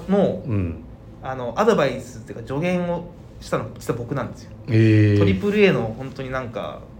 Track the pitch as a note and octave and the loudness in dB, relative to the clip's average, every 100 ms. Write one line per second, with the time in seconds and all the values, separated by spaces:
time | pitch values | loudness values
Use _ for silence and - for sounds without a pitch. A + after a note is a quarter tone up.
0 | - G3 F3+ - - G2+ F2 E2 - - | 0 2 2 0 -2 -2 -2 -6 -14 -18
1 | - - C3+ C3 A#2+ A#2 A3 F#3 C#3 B2 | -20 -14 -10 -8 -4 0 2 4 2 -2
2 | - - - - A2+ C3+ F3 F3+ F3 F3 | -10 -14 -14 -12 -6 -4 -2 -2 -2 -4
3 | F3 - - - - D3+ A2+ - - A#2 | -8 -16 -20 -18 -6 -6 -6 -8 -6 -6
4 | A#2+ C#3 G#2 - - - - A2 A2+ G#2+ | -4 -6 -6 -10 -16 -14 0 4 6 6
5 | G#2+ G2+ G2+ G2 G3+ G#3 F#3+ C3 A2 A#2 | 6 6 4 4 2 4 6 4 0 -6
6 | C3 C3+ C3 C3 B2 - D#2+ - - | -10 -10 -6 -6 -6 -8 -8 -10 -16